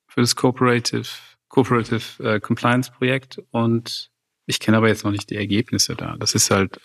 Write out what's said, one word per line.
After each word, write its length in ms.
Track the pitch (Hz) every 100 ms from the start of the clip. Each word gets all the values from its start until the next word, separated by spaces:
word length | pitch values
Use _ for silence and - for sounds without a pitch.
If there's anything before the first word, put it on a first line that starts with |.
| _
für 140 | -
das 160 | 120 -
Cooperative, 720 | 131 123 127 120 120 117 117 - - _ _
Cooperative, 760 | - 120 120 113 113 - -
äh, 160 | 117 107
Compliance 500 | - 117 120 123 131
Projekt. 540 | - 127 131 - - -
Und 600 | 120 117 113 113 - - _ _ _ -
ich 160 | -
kenne 160 | - 110
aber 100 | 110
jetzt 160 | 101
noch 80 | 104
nicht 180 | 101 -
die 60 | 101
Ergebnisse 580 | 104 101 - 104 -
da. 220 | - - 82
Das 180 | - 120
ist 160 | -
halt 280 | 98 95 -